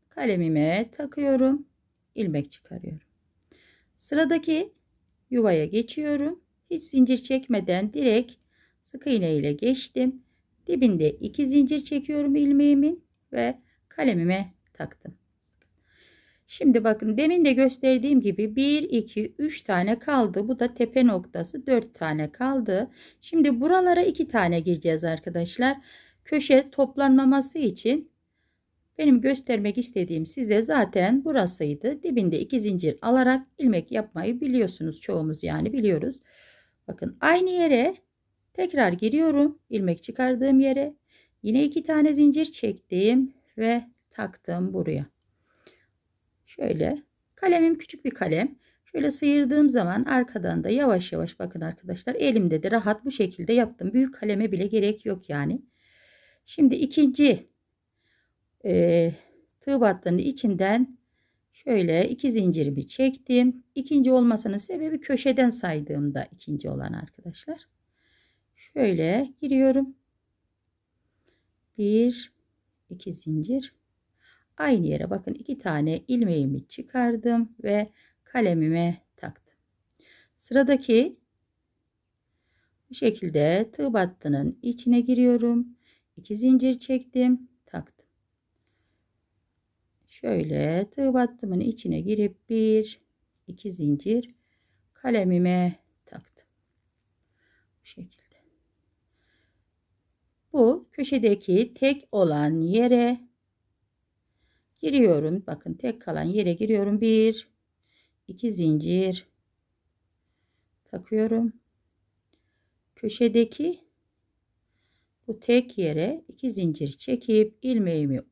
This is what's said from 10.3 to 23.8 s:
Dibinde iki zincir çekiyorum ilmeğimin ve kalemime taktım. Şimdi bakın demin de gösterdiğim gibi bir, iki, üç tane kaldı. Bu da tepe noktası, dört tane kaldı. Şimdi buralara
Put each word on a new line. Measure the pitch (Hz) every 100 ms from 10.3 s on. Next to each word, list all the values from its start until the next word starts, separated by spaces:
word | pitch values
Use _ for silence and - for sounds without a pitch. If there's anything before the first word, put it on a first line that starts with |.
| _ _ _ -
Dibinde | 302 247 170 151
iki | - 208 - 262
zincir | 285 269 302
çekiyorum | 285 285 285 294 285 294
ilmeğimin | 285 277 294 277 302 349 _ _ -
ve | 240 240 262 _ _ _
kalemime | - 269 175 175 190 185 _ _
taktım. | - 151 - - - _ _ _ _ _ _ _ _ _ _ _ _ _
Şimdi | - 302 233
bakın | 220 214 220 214
demin | 311 359 294
de |
gösterdiğim | 254 262 262 262 254 269 262
gibi | 202 190 214 226
bir, | 277 294
iki, | - 233 220 208 220 -
üç | 302 -
tane | - 180 196 233
kaldı. | - 269 208 180 214
Bu | 254
da | 247
tepe | - 233 262 247
noktası, | 185 - 175 170 269 269
dört | 240 226 -
tane | 160 156 151
kaldı. | - 254 269 208 185 247 - - _
Şimdi | - 330 294 233
buralara | 302 370